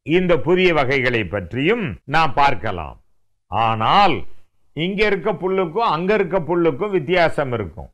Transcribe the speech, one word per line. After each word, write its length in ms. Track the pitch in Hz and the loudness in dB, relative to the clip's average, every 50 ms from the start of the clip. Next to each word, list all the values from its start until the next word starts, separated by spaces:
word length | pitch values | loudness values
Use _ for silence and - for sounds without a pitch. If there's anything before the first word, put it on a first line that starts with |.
| - | -4
இந்த 340 | - 156 180 185 175 175 151 | 0 0 2 2 2 2 2
புதிய 360 | 107 147 185 180 185 180 170 | 2 2 2 4 4 4 4
வகைகளை 500 | 151 139 120 139 139 123 127 123 113 107 | 2 2 2 0 0 0 0 0 0 -2
பற்றியும் 720 | 85 87 101 95 82 - 123 139 170 226 247 208 139 92 - _ | -2 -4 -6 -6 -6 -4 -2 0 0 0 -2 -2 -6 -8 -10 _
நாம் 300 | - 139 160 160 151 - | -2 0 2 2 2 2
பார்க்கலாம். 680 | 147 143 143 - 90 87 110 98 87 78 69 60 - _ _ _ _ _ _ _ _ _ - | 4 2 4 2 0 -2 -4 -6 -6 -8 -10 -12 -18 _ _ _ _ _ _ _ _ _ -6
ஆனால் 760 | 90 104 113 113 113 110 113 123 156 190 202 185 143 95 - - - - - _ _ _ _ _ - | -2 0 0 0 0 0 2 2 4 6 4 4 2 0 -4 -8 -10 -12 -16 _ _ _ _ _ -10
இங்க 320 | 143 160 185 202 190 214 | -6 -6 -4 -2 0 0
இருக்க 280 | 214 202 190 160 214 202 | 0 0 0 -2 -4 -4
புல்லுக்கும் 560 | 156 180 190 190 190 190 165 156 214 233 214 | -2 -4 -2 -2 -2 -2 -2 -2 -2 -2 0
அங்க 240 | 156 151 180 190 214 | 0 -2 0 0 0
இருக்க 260 | 208 196 170 170 196 | 0 0 0 -2 -4
புல்லுக்கும் 500 | 165 - 180 175 170 160 143 131 190 214 | -2 -2 -2 0 0 0 0 -2 -2 -2
வித்தியாசம் 640 | 196 180 143 139 180 180 170 156 - - 147 131 120 | -2 -2 -2 0 2 2 2 2 2 0 -2 -2 -2
இருக்கும். 360 | 113 104 82 - - 69 - | -4 -6 -6 -10 -14 -18 -18